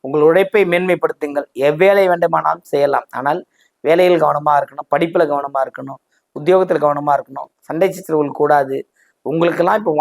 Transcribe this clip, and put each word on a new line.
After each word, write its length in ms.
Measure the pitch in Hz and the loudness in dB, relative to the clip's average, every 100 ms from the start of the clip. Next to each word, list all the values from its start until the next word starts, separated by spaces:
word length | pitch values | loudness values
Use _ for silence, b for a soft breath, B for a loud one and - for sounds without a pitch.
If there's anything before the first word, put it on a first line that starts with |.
உங்கள் 200 | 135 151 151 | -4 0 2
உழைப்பை 340 | 175 196 214 180 | 2 2 0 2
மேன்மைப்படுத்துங்கள். 760 | 175 185 175 156 - 147 143 135 - 143 | 0 0 -2 -2 -6 -6 -6 -8 -2 0
எவ்வேலை 360 | 156 190 202 185 | 4 4 4 2
வேண்டுமானாலும் 560 | 175 170 160 156 165 - | 2 0 0 -2 -4 -4
செய்யலாம், 360 | 143 143 131 - 120 | -2 0 -2 -4 -6
ஆனால் 220 | 135 170 - _ _ _ 139 | -2 -4 -6 _ _ _ 0
வேலையில் 340 | 170 180 170 | 4 4 4
கவனமா 300 | 151 147 151 147 | 2 0 2 0
இருக்கணும், 280 | 139 143 - | 0 -12 -4
படிப்புல 300 | 147 165 180 156 | -2 0 0 0
கவனமா 300 | 143 139 139 131 | -2 -4 -4 -6
இருக்கணும், 340 | - 135 139 _ _ _ 147 | -8 -16 -18 _ _ _ -6
உத்தியோகத்துல 460 | 147 185 185 156 147 | 2 2 2 0 0
கவனமா 280 | 143 147 139 | 0 0 -2
இருக்கணும். 320 | - 135 - _ - | -2 -16 -18 _ -8
சண்டை 220 | 151 190 | -2 -2
சச்சரவுகள் 480 | 156 - 156 147 - | -2 -4 -2 -2 -2
கூடாது. 360 | 147 147 135 135 - _ _ _ 120 | 2 2 0 -6 -10 _ _ _ -6
உங்களுக்கெல்லாம் 480 | 160 170 165 175 214 | -2 -2 0 0 0
இப்ப 120 | 214 151 | 0 2